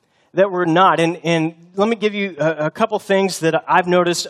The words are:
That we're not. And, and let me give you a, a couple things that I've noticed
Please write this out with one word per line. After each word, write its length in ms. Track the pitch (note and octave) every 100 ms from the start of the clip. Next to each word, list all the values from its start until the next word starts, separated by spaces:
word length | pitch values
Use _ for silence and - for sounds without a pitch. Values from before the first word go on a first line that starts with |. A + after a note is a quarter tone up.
| _ _ _
That 160 | E3 G3+
we're 160 | F3+ F3
not. 340 | D#3+ F#3+ D#3
And, 200 | E3 E3+
and 300 | E3 E3 D#3+ E3+ _ G3
let 120 | G#3+
me 80 | A3+
give 200 | G#3 G#3
you 200 | G3+ D3
a, 260 | D#3 D3+ D#3
a 60 |
couple 260 | - A3 G#3+
things 440 | - G3 F#3+ -
that 220 | D#3+ D#3+ -
I've 180 | E3 F3
noticed 400 | F3+ F3 E3+